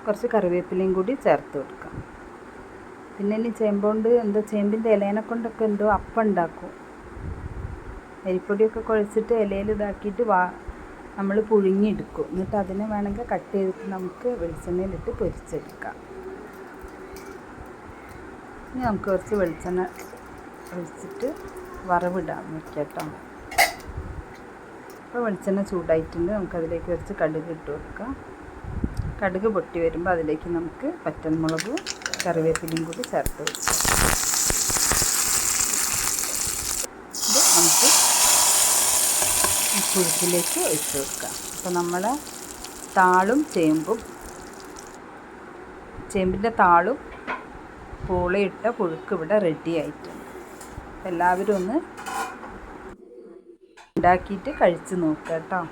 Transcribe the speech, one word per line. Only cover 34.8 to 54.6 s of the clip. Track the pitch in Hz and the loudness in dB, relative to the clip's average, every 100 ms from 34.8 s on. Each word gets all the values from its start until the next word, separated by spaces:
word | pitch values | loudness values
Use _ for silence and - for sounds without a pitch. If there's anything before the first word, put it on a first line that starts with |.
| - - - - - - - - - - - - - - - - - - - - - - - - - | 4 4 4 2 0 0 0 0 0 0 0 0 0 -2 -2 -4 -4 -4 -4 -4 -6 -8 -12 -4 2
ഇത് | 269 - - | 4 6 8
നമുക്ക് | 170 - 254 - - - - - - - - - - - - - - - - - - 202 | 6 6 8 8 6 6 6 6 6 6 4 4 2 2 2 2 2 2 2 2 0 0
ഈ | 190 | 2
പുഴുക്കിലേക്ക് | 190 175 - 180 175 175 - 359 | 2 2 2 2 2 2 0 0
ഒഴിച്ച് | 156 - 143 | 0 -2 -2
കൊടുക്കാം. | 139 - - - - - | -4 -6 -6 -8 -10 -8
അപ്പോൾ | 185 180 | -2 0
നമ്മളെ | 175 175 202 285 - - - - - - - - | 0 0 0 -2 -6 -14 -14 -14 -14 -14 -2 6
താളും | 185 180 196 262 302 202 | 8 8 6 4 2 4
ചേമ്പും, | 160 156 160 226 - - - - - - - - - - - - - - - - - - - - - | 4 4 2 -2 -2 -14 -14 -14 -16 -16 -16 -16 -16 -16 -18 -18 -16 -16 -16 -16 -16 -16 -16 -14 -4
ചേമ്പിൻ്റെ | 202 185 185 226 226 | 0 2 2 -2 6
താളും | 190 170 180 277 - - - - - - - - - - - | 10 10 8 0 -4 -12 -6 -6 -6 -16 -16 -16 -14 -10 0
പൂളയിട്ട | 185 180 190 202 - 220 240 | 2 4 4 2 2 -2 2
പുഴുക്ക് | 185 160 - 185 | 0 -2 -4 -2
ഇവിടെ | 160 208 185 | 4 4 4
റെഡി | 147 - 165 | 2 0 0
ആയിട്ടുണ്ട്. | 143 151 - - - - - - - - - - 190 | -2 -6 -12 -12 -14 -14 -16 -16 -14 -14 -14 -10 -6
എല്ലാവരും | 170 175 185 202 202 | 2 4 4 4 2
ഒന്ന് | 185 277 370 - - - - - - - - - - - - - - - - - - - - - | 4 0 -2 -12 -6 -4 -4 -6 -12 -14 -14 -14 -14 -16 -18 -18 -18 -18 -20 -20 -20 -20 -8 2
ഉണ്ടാക്കിയിട്ട് | 175 180 - 196 - | 6 6 2 -6 -6
കഴിച്ച് | - | 2